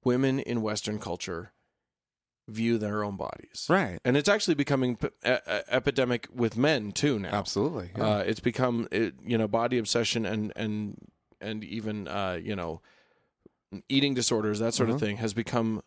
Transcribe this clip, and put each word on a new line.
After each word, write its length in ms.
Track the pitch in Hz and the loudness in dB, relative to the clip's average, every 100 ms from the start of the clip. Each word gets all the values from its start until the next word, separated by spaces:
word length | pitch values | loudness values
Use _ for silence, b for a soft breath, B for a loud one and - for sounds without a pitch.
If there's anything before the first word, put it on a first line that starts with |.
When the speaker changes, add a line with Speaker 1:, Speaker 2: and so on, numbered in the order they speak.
Speaker 1:
women 340 | 131 123 135 135 | 2 4 4 2
in 240 | - 120 | 0 -2
Western 360 | 107 104 - 107 | 0 -2 -4 -6
culture 540 | 107 87 - 85 - _ _ _ _ _ _ _ _ _ - | -4 -6 -4 -6 -8 _ _ _ _ _ _ _ _ _ -12
view 300 | 110 113 117 | -2 2 2
their 240 | 104 107 | 0 -2
own 140 | 104 98 | -2 -4
bodies. 500 | - - - - - | -8 -8 -14 -12 2
Speaker 2:
Right. 300 | 180 135 87 | 2 2 -2
Speaker 1:
And 120 | 123 135 | 2 2
it's 120 | 147 | 4
actually 260 | 202 - | 2 2
becoming 420 | 160 143 139 127 120 | 2 2 2 2 0
p-, 120 | - _ - | -4 _ 0
e-, 40 | |
e-, 300 | 127 - 98 - | 0 0 -4 0
epidemic 600 | 127 131 127 127 120 - | 0 2 2 2 0 -4
with 240 | 127 113 110 | 0 0 4
men 360 | 139 147 104 | 2 2 -2
too 260 | - 143 117 | 0 2 2
now. 120 | 92 | 0
Speaker 2:
Absolutely, 600 | 101 95 98 131 151 87 104 | -2 0 0 0 -2 -6 0
yeah. 100 | 107 | 2
Speaker 1:
Uh, 120 | 104 | 2
it's 200 | 92 110 | 2 0
become, 480 | 123 120 127 117 113 | 0 2 0 0 0
it, 220 | 95 110 65 | 0 0 -4
you 120 | - 117 | -2 0
know, 120 | 110 | 2
body 300 | 113 120 123 | 2 2 0
obsession 460 | 107 120 113 120 | 2 0 2 0
and, 280 | 104 110 107 | -2 -2 -4
and, 420 | - 110 104 104 - - _ _ _ | -4 -4 -4 -6 -10 -18 _ _ _
and 240 | 104 110 | -10 -8
even, 420 | 95 107 107 107 85 | -8 -8 -6 -6 -6
uh, 320 | 95 95 90 | -4 -2 -4
you 140 | 87 | -4
know, 280 | 101 85 80 b b b b b b - _ _ 98 - | -4 -4 -8 b b b b b b -20 _ _ -16 0
eating 260 | 135 139 | 2 2
disorders, 460 | 127 117 113 107 104 | 2 2 2 0 0
that 140 | 113 | 0
sort 160 | - 117 | 2 0
of 60 | 127 | 2
Speaker 2:
Uh-huh. 100 | 107 | 0
Speaker 1:
thing 100 | 104 | -2
has 180 | 113 | -2
become 480 | 104 110 120 113 110 | -2 -2 0 0 -2